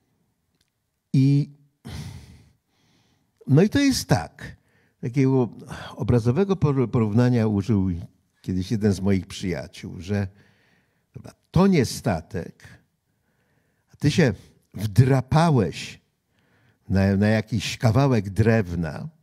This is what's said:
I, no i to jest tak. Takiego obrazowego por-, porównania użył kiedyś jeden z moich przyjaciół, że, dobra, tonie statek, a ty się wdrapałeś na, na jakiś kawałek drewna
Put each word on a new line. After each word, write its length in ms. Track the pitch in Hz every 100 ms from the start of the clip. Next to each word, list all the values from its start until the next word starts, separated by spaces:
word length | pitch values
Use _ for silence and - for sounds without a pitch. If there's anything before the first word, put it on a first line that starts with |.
| _ _ _ _ _ _ _ _ _ _ _
I, 380 | 143 135 143 - - _ _ - - - - - - _ _ _ _ _ _ _ _ _ _ -
no 160 | 143
i 60 | 214
to 100 | 285
jest 300 | 277 247 -
tak. 480 | 107 76 - - - _ _ _ _
Takiego 480 | 135 127 131 131 117 - - - - -
obrazowego 600 | 107 120 110 135 196 190
por-, 340 | 151 135 117
porównania 560 | 127 110 104 123 123 110
użył 440 | 101 95 104 95 85 - _ _ _
kiedyś 280 | - 92 90
jeden 220 | 113 104
z 80 | 90
moich 260 | 95 98 87
przyjaciół, 720 | - 98 78 69 - 98 92
że, 280 | 85 101 95 - _ _ _ _ _ _ _
dobra, 200 | - - - _
tonie 300 | - 196 180
statek, 840 | 117 - - - - 92 - - - - _ _ _ _ _ _ _ _ _ _ _
a 40 | -
ty 140 | 147
się 220 | - 143 90 - _ _
wdrapałeś 1300 | - 107 98 120 131 120 156 170 135 87 - - - _ _ _ _ _ _ _ _ -
na, 280 | 95 98 98
na 120 | 104
jakiś 500 | 110 104 107 - -
kawałek 520 | 120 110 139 120 98
drewna 760 | 98 110 113 90 85 80 - 160 -